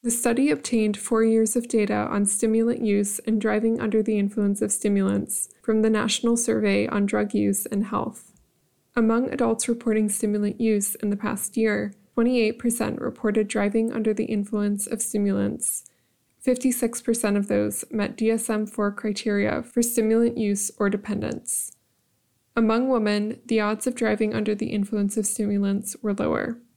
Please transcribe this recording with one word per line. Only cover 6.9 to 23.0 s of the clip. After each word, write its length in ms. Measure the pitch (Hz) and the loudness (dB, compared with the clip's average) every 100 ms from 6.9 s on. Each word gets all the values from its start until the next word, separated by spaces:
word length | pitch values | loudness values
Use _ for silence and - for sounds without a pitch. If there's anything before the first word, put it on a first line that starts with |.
| 208 202 | 0 0
Drug 300 | 214 208 208 | 0 0 2
Use 320 | 202 196 - | 2 0 -2
and 180 | 202 208 | -4 -2
Health. 480 | 226 - - - _ _ _ _ _ _ - | -2 -4 -8 -20 _ _ _ _ _ _ 0
Among 360 | 220 226 262 | 2 2 0
adults 380 | 277 233 226 - | 0 0 0 0
reporting 400 | 233 240 214 214 | -2 0 2 0
stimulant 500 | 208 214 208 208 - | 0 -2 0 -2 0
use 360 | 226 208 202 - | 2 2 0 -4
in 160 | 208 | -4
the 40 | 202 | -2
past 400 | 208 202 - - | -4 -6 -6 0
year, 380 | 220 208 208 - _ - | 0 0 -4 -8 _ 0
twenty-eight 420 | 233 254 214 226 | 2 4 2 0
percent 420 | 233 233 220 - | -2 -2 -2 -2
reported 480 | - - 220 214 208 | -6 -2 0 0 0
driving 460 | 208 202 214 226 | 0 0 2 0
under 180 | 226 220 | 0 0
the 140 | 208 - | 0 0
influence 600 | 214 202 214 208 202 - | -2 -2 -2 0 -2 -4
of 160 | 220 | -4
stimulants. 840 | - 208 202 196 202 233 - - - _ _ _ _ _ | -4 0 0 2 0 -2 -4 -6 -10 _ _ _ _ _
Fifty-six 580 | - 254 262 240 233 233 | 0 2 0 0 -2 -4
percent 380 | - 233 214 202 | -4 -2 0 0
of 100 | 202 | 0
those 380 | 208 214 208 - | 0 0 -4 -6
met 260 | 220 202 - | -4 -4 0
D 140 | 220 | 0
S 180 | 226 226 | 0 0
M 160 | 214 214 | -2 -2
four 260 | - 202 | -2 -2
criteria 680 | 202 214 208 - 202 208 - | -2 -6 -4 -2 0 0 0
for 220 | 240 - | -2 -2
stimulant 560 | 233 233 220 226 233 233 | 0 2 2 4 2 2
use 320 | 214 202 - - | -2 0 -4 -2
or 100 | 202 | 0
dependence. 840 | 202 202 196 - - - - - - _ _ _ _ _ _ _ - | 0 -4 -4 -4 -6 -6 -6 -6 -14 _ _ _ _ _ _ _ 0
Among 340 | 226 226 254 | 2 2 2
women, 500 | 254 | 2